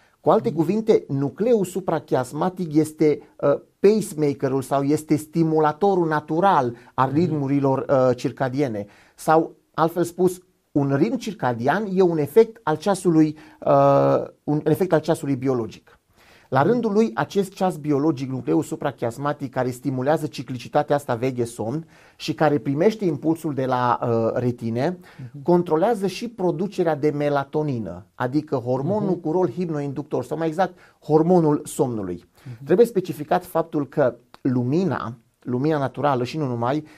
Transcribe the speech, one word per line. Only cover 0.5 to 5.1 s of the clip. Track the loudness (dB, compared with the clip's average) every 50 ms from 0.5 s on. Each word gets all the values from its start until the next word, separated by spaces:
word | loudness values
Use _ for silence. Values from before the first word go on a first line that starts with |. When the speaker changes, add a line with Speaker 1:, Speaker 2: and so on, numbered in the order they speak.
| -2
Speaker 1:
cuvinte, | -2 0 0 0 -2 2 2 2 2 2
nucleul | 0 -4 -4 -4 -4 -4 -2 2 2 2 2 2
suprachiasmatic | -2 -4 -6 -4 -2 -4 -4 -2 -2 -2 -2 -2 -2 -4 -4 -4 -4 -4 -4 -6 0 2
este, | 0 0 0 0 2 2 2 2 0 -4 _ _ -2
uh, | 0 0 0 0 -4 _ _ 2
pacemakerul | 4 4 4 4 0 -4 -4 -2 -2 -2 -2 -2 -2 -2 -2 -2
sau | -2 -2 -2 0 2
este | 2 0 0 2 0